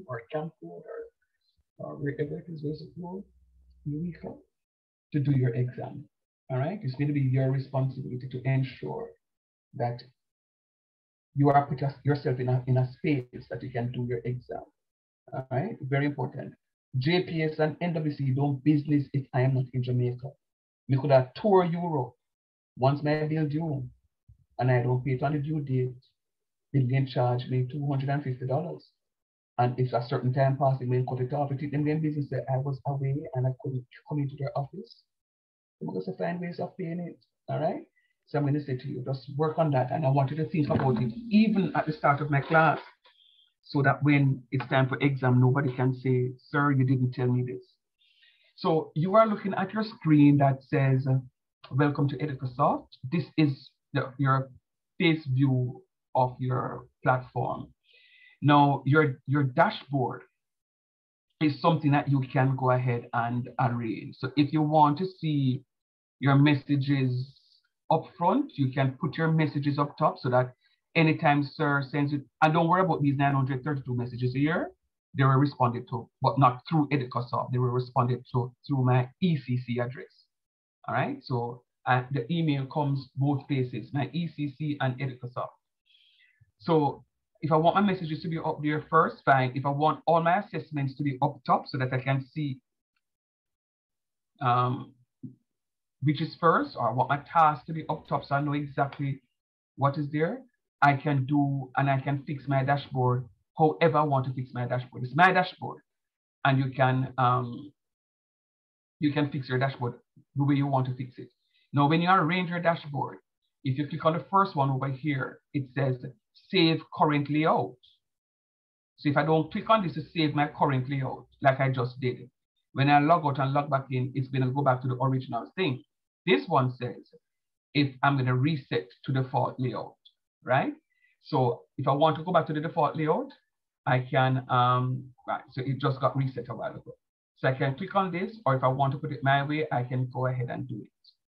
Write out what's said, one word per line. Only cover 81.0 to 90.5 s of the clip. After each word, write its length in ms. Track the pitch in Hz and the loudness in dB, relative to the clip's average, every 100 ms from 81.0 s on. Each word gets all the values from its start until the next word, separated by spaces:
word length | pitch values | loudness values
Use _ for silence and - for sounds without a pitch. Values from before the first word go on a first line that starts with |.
| 160 - | -4 -6
so, 400 | - 123 120 120 _ _ - | -6 -4 -4 -10 _ _ -2
uh, 160 | 127 127 | 0 0
the 140 | 139 - | -6 -4
email 340 | 170 160 143 131 | -2 0 -2 -2
comes 440 | 156 139 139 - 127 | -4 -2 -4 -6 -2
both 300 | 139 139 - | 0 0 -2
places, 420 | 139 123 120 - | -4 -2 -6 -8
my 160 | 143 127 | -6 -4
E 140 | 160 170 | -4 -6
C 200 | - 147 - | -6 -8 -6
C 220 | 156 143 | -6 -2
and 180 | 135 127 | -4 -2
Educasoft. 500 | 135 123 127 117 95 - _ _ _ _ _ _ _ _ _ _ | -6 -8 -10 -8 -10 -12 _ _ _ _ _ _ _ _ _ _
So 460 | - 160 143 120 - _ _ _ | 2 4 4 -2 -12 _ _ _
if 80 | 156 | 0
I 60 | 156 | 4
want 180 | 165 | 4
my 60 | 175 | 4
messages 400 | 202 185 160 151 | 2 0 -4 -6
to 60 | 175 | -6
be 100 | 160 | -4
up 220 | 160 156 | -4 -4
there 220 | 151 151 - | -2 -2 2
first, 320 | 160 165 - | 4 4 0
fine. 280 | - 135 127 | 2 4 4
If 100 | 131 | -2
I 60 | 139 | -2
want 300 | 143 151 147 - | 0 0 0 2
all 160 | 165 | 2
my 180 | 165 185 | 4 0
assessments 540 | 208 | -2